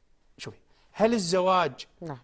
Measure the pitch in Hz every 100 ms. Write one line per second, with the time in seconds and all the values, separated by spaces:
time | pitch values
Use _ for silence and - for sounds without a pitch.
0 | _ _ _ _ - - _ _ _ -
1 | 220 233 170 185 185 185 160 123 - _
2 | 165 131